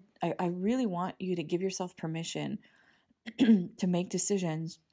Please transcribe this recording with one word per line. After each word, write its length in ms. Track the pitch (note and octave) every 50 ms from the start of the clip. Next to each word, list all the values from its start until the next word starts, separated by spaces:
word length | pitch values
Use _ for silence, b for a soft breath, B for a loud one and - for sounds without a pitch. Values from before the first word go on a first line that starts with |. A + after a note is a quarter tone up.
| - _ _ -
I, 120 | F3 E3+ - -
I 80 | F#3
really 400 | E3+ F3 F3+ F#3 G#3+ B3 C4 B3
want 300 | G3+ F3+ E3+ F#3 F#3 - -
you 160 | F#3+ F#3 F3+
to 80 | E3+
give 180 | D3+ D3+ F3+ E3+
yourself 360 | F#3+ F#3+ - - F#3 F3+ -
permission 640 | - - D#3+ D#3+ E3 E3 - - D3+ D3 C#3 C3 - b b b b b b b b
<clears throat> 400 | b b b _ - - - -
to 480 | C4+ A3 A3+ F#3 F3 - - - F#3+
make 220 | F3+ F3 E3+ F3+ -
decisions 720 | - F3 - - G#3 F#3+ F3+ E3 D#3 D#3+ E3 E3 - - _ _